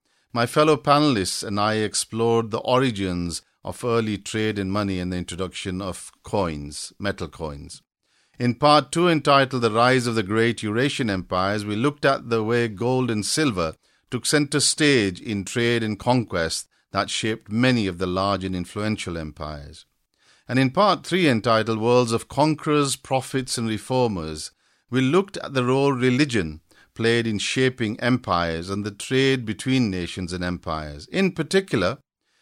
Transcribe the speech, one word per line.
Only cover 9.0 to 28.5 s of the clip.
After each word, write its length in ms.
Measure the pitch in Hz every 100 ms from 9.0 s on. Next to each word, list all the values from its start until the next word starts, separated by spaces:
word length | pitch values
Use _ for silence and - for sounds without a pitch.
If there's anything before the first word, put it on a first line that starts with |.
| 175
entitled 540 | 156 151 139 131 131
The 100 | 117
Rise 360 | 110 123 131 120
of 80 |
the 80 | 113
Great 400 | 95 110 117 110
Eurasian 480 | 107 110 139 - 113
Empires, 560 | 95 - 92 95 104 104
we 100 | 104
looked 300 | 139 143 143
at 240 | 135 127
the 120 | 113
way 260 | 107 120 117
gold 420 | 95 117 127 123
and 160 | 107 98
silver 480 | 156 151 92 80 - _ _ -
took 140 | -
center 360 | - 151 147 147
stage 600 | - - 147 131 98 87
in 240 | 113 101
trade 380 | 90 123 117 117
and 160 | 110 101
conquest 680 | 123 127 107 90 82 - - _ _
that 200 | 98 101
shaped 420 | - 110 110 -
many 340 | 110 127 120 98
of 120 | 87
the 80 | 90
large 380 | 92 98 98
and 120 | 95 92
influential 600 | 87 107 107 104 - 82
empires. 640 | 78 - 76 76 71 80 - _ _ _ _ _ -
And 100 | 123
in 120 | 131
part 360 | 151 208 175 -
three, 220 | 175 160
entitled 500 | 113 117 113 110 110
Worlds 340 | 113 123 120
of 160 | 113 -
Conquerors, 680 | 135 156 147 160 147 139 -
Prophets 600 | - 131 - 135 123 -
and 100 | 113
Reformers, 840 | 107 - 127 120 92 78 78 - _ _ _ -
we 140 | 123
looked 340 | 131 175 196 -
at 160 | -
the 140 | 135 123
role 260 | 135 139
religion 680 | 127 127 123 147 117 80 76 _ _ _
played 320 | - 113 117 113
in 120 | 101
shaping 600 | - 135 131 127 110 113
empires 720 | 123 123 107 87 85